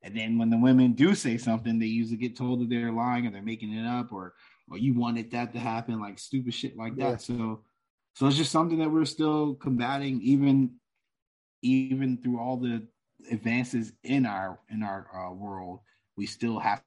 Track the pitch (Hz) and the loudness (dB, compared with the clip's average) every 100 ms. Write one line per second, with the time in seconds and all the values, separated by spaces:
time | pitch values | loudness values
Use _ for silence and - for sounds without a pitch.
0 | 92 110 110 117 113 117 127 127 127 117 | -12 -8 -2 0 2 4 6 8 6 6
1 | 165 190 131 117 120 113 117 113 110 113 | 4 4 0 -2 0 0 0 0 0 0
2 | 113 113 120 120 123 123 120 120 117 113 | -2 -4 -6 -4 -2 -2 0 0 -2 -2
3 | 120 123 120 98 107 113 107 110 117 123 | 0 0 -2 -4 -8 -8 -6 -6 -4 -4
4 | 117 98 90 - - _ _ 90 135 120 | -6 -10 -12 -16 -20 _ _ -2 2 2
5 | 120 117 113 120 113 117 117 113 113 113 | 0 -2 -4 -6 -6 -6 -4 -4 -4 -6
6 | 104 98 - 135 123 110 131 110 113 131 | -8 -12 -6 -4 -4 -6 -8 -8 -8 -2
7 | 135 117 - 120 113 107 _ _ _ _ | -2 -2 -4 -4 -4 -6 _ _ _ _
8 | _ - 135 143 143 160 165 160 156 160 | _ 0 2 4 2 2 2 2 2 2
9 | 156 - 156 151 147 135 139 123 120 139 | 0 0 0 2 0 -2 -2 0 0 -2
10 | 139 127 117 139 139 135 123 - _ _ | -2 0 4 6 6 6 4 -2 _ _
11 | _ _ _ _ _ _ 123 131 131 131 | _ _ _ _ _ _ 2 2 2 0
12 | 135 123 123 120 123 127 123 117 107 _ | 0 0 -2 -2 -2 -2 -2 -2 -6 _
13 | _ _ - 110 113 120 123 120 107 - | _ _ -6 -4 0 0 0 -2 -4 -8
14 | - 139 120 98 95 87 _ 107 104 98 | 0 2 2 0 -6 -8 _ -6 -4 -6
15 | 98 95 92 90 101 95 92 120 _ _ | -10 -10 -10 -10 -10 -10 -12 -14 _ _
16 | _ - 107 - 117 107 104 101 | _ -10 -8 -4 -4 -2 -2 -2